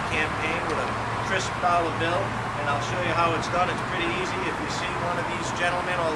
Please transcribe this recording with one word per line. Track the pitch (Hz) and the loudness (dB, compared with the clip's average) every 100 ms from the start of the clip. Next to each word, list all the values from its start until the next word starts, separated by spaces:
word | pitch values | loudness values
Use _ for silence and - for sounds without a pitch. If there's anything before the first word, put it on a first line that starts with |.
| - | 0
campaign | 160 160 - 160 165 160 | 0 0 0 -2 -2 0
with | 151 | 0
a | 123 - - - - | -2 -2 -2 -2 0
crisp | 190 - - | 0 0 0
dollar | 175 175 160 151 | 4 4 2 0
bill, | 165 180 196 - - 151 | 0 0 0 -2 -4 -2
and | 147 | 0
I'll | 147 - | 0 0
show | 180 165 | 0 2
you | 165 | 4
how | 170 160 | 4 2
it's | - 175 | 0 2
done. | 180 | 2
It's | 165 - | 0 -2
pretty | 170 170 180 | -2 0 0
easy. | 185 - | -2 -2
If | 170 156 | -2 -2
you | - | -4
see | - - - 175 | -2 -2 -2 -2
one | 175 | 0
of | 165 | -2
these | 170 170 - | -2 -2 0
gentlemen | 175 180 175 180 | 2 2 0 0
or | 165 | 0